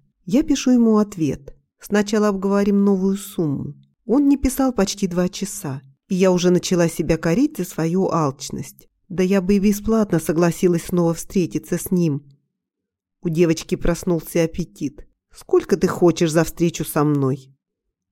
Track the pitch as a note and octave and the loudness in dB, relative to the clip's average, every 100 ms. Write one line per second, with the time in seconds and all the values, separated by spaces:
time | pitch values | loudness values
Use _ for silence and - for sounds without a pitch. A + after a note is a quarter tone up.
0 | _ _ F3+ A#3+ D#4 C4+ B3+ B3 A3+ G#3+ | _ _ -2 0 2 0 2 4 4 4
1 | G#3 E3+ C#3+ - - - _ _ - G#3 | 2 -2 -4 -4 -12 -20 _ _ -2 -2
2 | G#3 G#3+ G#3 G3 G3 G3+ G#3 G3+ G3+ F#3+ | 0 0 0 0 0 0 2 2 2 2
3 | G3 G3 - - D#3 C#3 C#3 - _ _ | 0 -2 -6 -4 -2 -2 -6 -14 _ _
4 | - C4+ C#4 C#4 C4+ - C4 B3 G3 - | -2 2 2 2 0 0 0 0 -2 -2
5 | F#3 F3 F3+ - G3 - D3+ C3+ - _ | -4 -2 -2 -4 -10 -8 -10 -10 -14 _
6 | - F#3 F#3+ F3+ F3+ F3+ - F3 E3+ - | -4 2 4 4 4 2 2 2 2 0
7 | D#3 D#3+ E3 F#3 D4 - F3+ - E3 F#3 | -2 0 0 2 0 -2 -8 -4 -2 0
8 | F#3 E3 D3 - - - - - _ _ | 0 0 -2 -4 -10 -10 -12 -16 _ _
9 | - F3 F#3 G3 F3+ G3+ G#3 G#3 G#3 A3 | -8 -2 0 2 2 2 2 0 0 0
10 | G#3 D#3+ - D#3+ E3+ - F3+ E3+ - F3 | 2 0 0 2 2 2 2 0 0 0
11 | E3+ E3 - G3 D#3+ D#3 - F3 - F3+ | 0 -2 -4 -2 -2 -4 -6 -6 -2 0
12 | E3 C#3 - _ _ _ _ _ _ _ | 0 -2 -8 _ _ _ _ _ _ _
13 | _ _ F3 D#3 E3+ E3 - F3+ F3 E3 | _ _ -4 0 2 0 -4 -2 0 0
14 | F#3 E3 - E3+ E3 F3 D#3+ - C#3+ - | -2 -2 -2 -2 -2 -4 -10 -8 -8 -10
15 | - _ _ - - F4+ - D#3+ F3+ - | -20 _ _ -20 -8 -6 -2 -2 -2 2
16 | F3 E3 E3 D#3+ D#3+ - E3+ - D3+ D#3 | 2 2 0 0 0 -2 -4 -4 -4 -2
17 | D3 C#3+ C3 B2+ - _ _ _ _ _ | 0 0 0 -4 -10 _ _ _ _ _
18 | _ | _